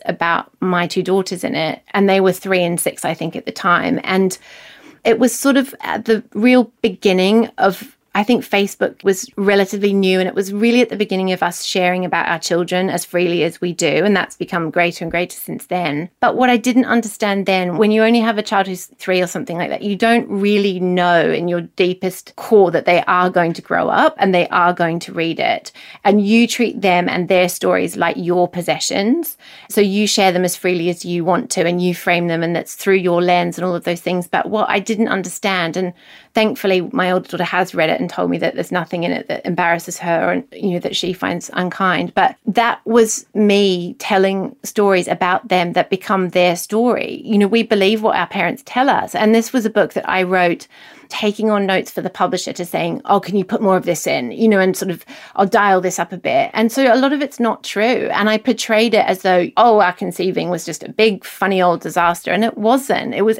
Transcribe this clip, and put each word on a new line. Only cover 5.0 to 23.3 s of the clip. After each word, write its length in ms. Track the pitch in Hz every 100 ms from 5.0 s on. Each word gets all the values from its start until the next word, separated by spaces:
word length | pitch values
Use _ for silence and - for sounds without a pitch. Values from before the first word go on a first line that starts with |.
it 140 | 226 226
was 200 | 240 -
sort 200 | 277 269
of 160 | 262 -
at 240 | - 160 220
the 180 | 220 -
real 380 | 208 247 254 240 _
beginning 680 | 226 185 202 185 185 220 226 -
of, 380 | 196 185 - _ _ 190
I 80 |
think 200 | 214 240
Facebook 600 | - - 202 - - -
was 260 | 196 190 - -
relatively 560 | 196 196 196 202 208
new, 260 | 196 190 185
and 80 | 185
it 60 |
was 180 | - 196
really 300 | 202 233 240
at 80 | 240
the 60 | 202
beginning 360 | 214 190 190
of 120 | 180
us 200 | 175 -
sharing 420 | - 190 180 180 185
about 220 | 170 170
our 120 | 165
children 500 | - 170 170 180 190
as 160 | 170 -
freely 380 | 175 175 175
as 180 | 160 -
we 100 | 180
do. 320 | 165 151 151
And 140 | 196 190
that's 180 | - -
become 360 | 175 180 160
greater 340 | 175 175 170 170
and 60 |
greater 260 | 170 180 -
since 300 | - 160 -
then. 420 | 180 170 147 175 -
But 160 | 247 -
what 140 | 247
I 80 | 240
didn't 280 | 240 240 247
understand 600 | 233 220 - 208 196 190
then, 320 | 190 180 170
when 140 | 208
you 100 | 220
only 180 | 220 233
have 200 | 220 208
a 40 |
child 220 | 208 202 190
who's 200 | 180 - -
three 240 | - 185
or 60 | 175
something 300 | 180 - 170
like 120 | 165
that, 140 | -
you 120 | 202 190
don't 320 | 226 233 -
really 520 | 196 202 208 202 180
know 500 | 180 180 175 170 165
in 180 | 160 170
your 140 | 175
deepest 720 | 170 - 180 180 185 - - -
core 360 | - 214 175
that 140 | 165 -
they 180 | 175
are 260 | - 185
going 240 | 180